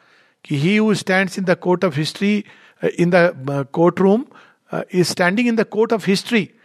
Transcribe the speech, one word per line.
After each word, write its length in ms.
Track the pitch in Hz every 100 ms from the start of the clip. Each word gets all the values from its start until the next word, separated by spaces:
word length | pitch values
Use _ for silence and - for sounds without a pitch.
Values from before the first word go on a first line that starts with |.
| _ _ _ _
कि 180 | - 147
"He 240 | 160 214 220
who 180 | 196
stands 340 | - 185 190 202
in 100 | 190
the 80 | 170 180
court 220 | 180 185
of 80 | 139
history, 440 | 156 - 196 208 - - - _
uh, 220 | - - 175
in 80 |
the, 320 | 180 175 131 131
uh, 140 | 139 135 -
courtroom, 420 | 170 175 190 214 302 - - _ _
uh, 80 | 165 -
is 200 | 180 165
standing 380 | - 175 208 240
in 40 | 220
the 100 | 202 202
court 220 | 226 226
of 80 | 165
history।" 400 | 196 - 233 151 _